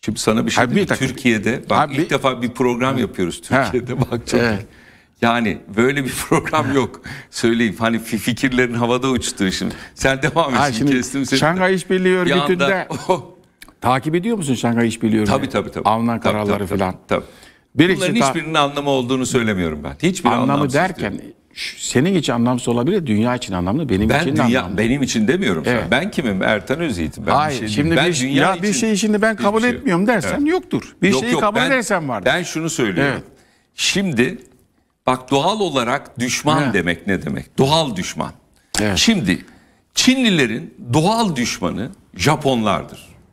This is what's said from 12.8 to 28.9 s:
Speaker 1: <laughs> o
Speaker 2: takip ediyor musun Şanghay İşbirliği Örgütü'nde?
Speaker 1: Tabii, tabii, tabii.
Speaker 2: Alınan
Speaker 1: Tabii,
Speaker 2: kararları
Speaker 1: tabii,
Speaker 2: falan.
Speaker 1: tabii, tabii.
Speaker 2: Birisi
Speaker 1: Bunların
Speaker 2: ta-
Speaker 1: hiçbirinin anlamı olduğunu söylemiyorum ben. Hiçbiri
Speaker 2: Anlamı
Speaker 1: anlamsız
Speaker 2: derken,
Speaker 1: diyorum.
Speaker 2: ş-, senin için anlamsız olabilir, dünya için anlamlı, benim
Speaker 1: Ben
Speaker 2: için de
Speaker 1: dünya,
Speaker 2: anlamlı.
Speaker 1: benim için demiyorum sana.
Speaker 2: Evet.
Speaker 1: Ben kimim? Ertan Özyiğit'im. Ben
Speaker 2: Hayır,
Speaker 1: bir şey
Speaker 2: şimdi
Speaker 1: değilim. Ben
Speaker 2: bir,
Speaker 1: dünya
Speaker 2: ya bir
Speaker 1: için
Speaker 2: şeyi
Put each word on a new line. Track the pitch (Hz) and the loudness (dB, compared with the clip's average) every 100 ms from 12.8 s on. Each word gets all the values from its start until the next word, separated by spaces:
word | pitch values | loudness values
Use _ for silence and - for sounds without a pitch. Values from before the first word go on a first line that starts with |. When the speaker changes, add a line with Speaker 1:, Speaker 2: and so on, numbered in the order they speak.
| - 139 | -4 -8
Speaker 1:
<laughs> | - | -2
o | 180 - - _ _ - _ | -2 -2 -20 _ _ -20 _
Speaker 2:
takip | 117 131 151 | 0 2 2
ediyor | 170 196 226 | -2 0 -2
musun | 143 | 0
Şanghay | 117 120 117 117 | 0 2 2 0
İşbirliği | 107 113 110 | 0 0 2
Örgütü'nde? | 104 131 | 2 0
Speaker 1:
Tabii, | 135 | 0
tabii, | 110 101 | -2 -2
tabii. | - 98 | -2 0
Speaker 2:
Alınan | 110 117 113 | 2 0 0
Speaker 1:
Tabii, | - | 0
Speaker 2:
kararları | - 101 101 95 | 0 0 -2 -2
Speaker 1:
tabii, | 98 | -2
Speaker 2:
falan. | 95 | -2
Speaker 1:
tabii, | 90 - | -4 -4
tabii. | 104 - - - _ _ | -4 -4 -20 -20 _ _
Speaker 2:
Birisi | - 170 175 | 2 2 2
Speaker 1:
Bunların | 180 208 | 0 2
Speaker 2:
ta- | 135 | 0
Speaker 1:
hiçbirinin | 160 156 | 0 -4
anlamı | 160 143 143 143 | -2 0 -2 -2
olduğunu | 135 123 131 127 | 0 0 -2 0
söylemiyorum | 127 113 98 85 76 | 0 0 0 -2 -4
ben. | 73 71 175 | -10 -4 -2
Hiçbiri | 185 90 | 0 0
Speaker 2:
Anlamı | 120 127 | 0 0
Speaker 1:
anlamsız | 143 143 | 0 0
Speaker 2:
derken, | 139 185 - 110 | 0 -2 -4 -6
Speaker 1:
diyorum. | - - - _ | -8 -12 -20 _
Speaker 2:
ş-, | - - - - | -12 -12 -10 -2
senin | 123 160 | 0 2
için | 190 135 | 2 0
anlamsız | 117 120 123 123 | 0 2 0 0
olabilir, | 120 127 202 151 | 0 2 0 0
dünya | 104 117 123 | 2 2 -2
için | - | -4
anlamlı, | 92 90 127 151 | -4 0 -2 0
benim | 95 110 | 0 2
Speaker 1:
Ben | 135 | 2
Speaker 2:
için | 165 151 | 2 2
de | 123 | 2
Speaker 1:
dünya, | 127 | 2
Speaker 2:
anlamlı. | 101 98 | 0 -2
Speaker 1:
benim | 110 143 | 0 0
için | 131 117 107 | 0 0 2
demiyorum | 175 165 82 | 2 0 -2
sana. | 76 | 0
Speaker 2:
Evet. | 120 82 | -2 0
Speaker 1:
Ben | 123 190 | 0 0
kimim? | - 127 95 | -4 -2 0
Ertan | 107 107 - 139 | 0 0 -2 -4
Özyiğit'im. | 170 90 78 - 69 | -2 -2 -6 -6 0
Ben | |
Speaker 2:
Hayır, | 123 151 131 | 2 2 -2
Speaker 1:
bir | 107 | -4
şey | 104 | 0
Speaker 2:
şimdi | 147 | 2
Speaker 1:
değilim. | 165 | 2
Ben | - | 2
Speaker 2:
bir, | 160 | 0
Speaker 1:
dünya | 127 139 175 | 0 2 2
Speaker 2:
ya | 170 | 2
bir | 202 | -2
Speaker 1:
için | 202 | 0
Speaker 2:
şeyi | 226 | 0